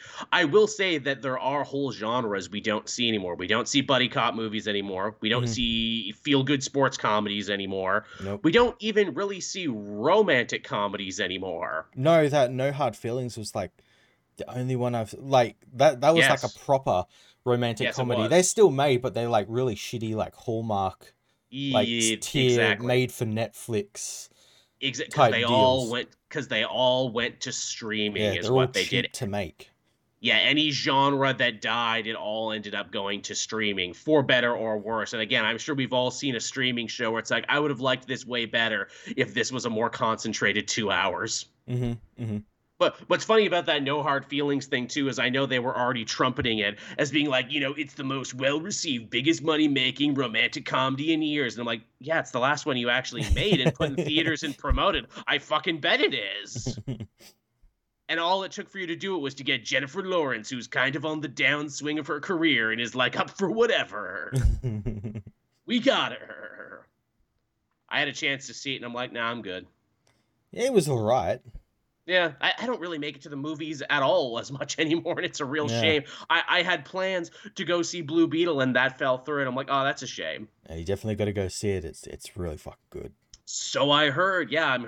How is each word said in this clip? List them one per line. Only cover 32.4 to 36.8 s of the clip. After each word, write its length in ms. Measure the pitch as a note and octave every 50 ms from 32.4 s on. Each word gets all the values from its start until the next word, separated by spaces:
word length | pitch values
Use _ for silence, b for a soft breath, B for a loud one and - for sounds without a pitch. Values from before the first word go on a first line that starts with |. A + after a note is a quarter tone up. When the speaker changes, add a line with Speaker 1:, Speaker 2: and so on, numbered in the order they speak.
| A2 A2 A2
Speaker 1:
ended 220 | G#2+ G2+ G#2 G#2
up 180 | G2+ G2+ F#2+ -
going 300 | G#2 G2 G2+ G#2 G2+ G2+
to 120 | - G2
streaming, 600 | - - - A2+ A2 A2 G#2 G2 F#2+ F2+ F2+ -
for 280 | - - D3+ D#3 D3 C3
better 320 | C#3 C3 B2 A#2+ A#2+ A#2+
or 220 | G2 A2 A2+ G#2+
worse. 380 | G#2+ G2 A2 A2+ A2 G2+ - B2
And 80 | A2+ A2
again, 240 | G2+ B2+ A#2+ A2
I'm 100 | A2 A#2
sure 180 | A2 - - D3
we've 200 | C3+ C3 B2+ C3
all 160 | B2 B2 B2
seen 260 | B2 - C#3+ C#3 A#2+
a 40 | A2
streaming 460 | - - - C3+ B2+ B2+ A#2+ A#2+